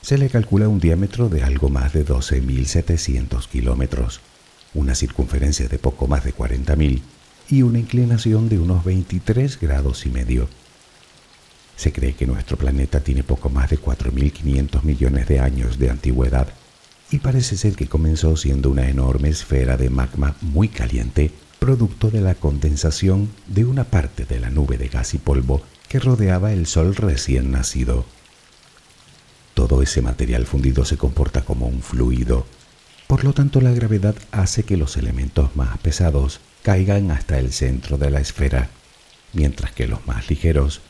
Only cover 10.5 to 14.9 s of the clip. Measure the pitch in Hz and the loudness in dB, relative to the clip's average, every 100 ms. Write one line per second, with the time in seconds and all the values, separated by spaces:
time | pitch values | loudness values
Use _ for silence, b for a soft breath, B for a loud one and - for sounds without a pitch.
10.5 | - - _ _ _ _ _ _ _ _ | -6 -20 _ _ _ _ _ _ _ _
11.5 | _ _ - - - 64 65 65 62 - | _ _ -4 -4 0 -4 -2 -2 -2 -4
12.5 | - 67 67 67 73 67 65 64 67 67 | -2 0 0 0 -2 -2 -2 -2 -2 -2
13.5 | 67 65 76 - 65 64 62 71 - 78 | -2 0 -2 -2 -4 -4 0 -2 0 -2
14.5 | 67 69 - 76 | 0 0 0 0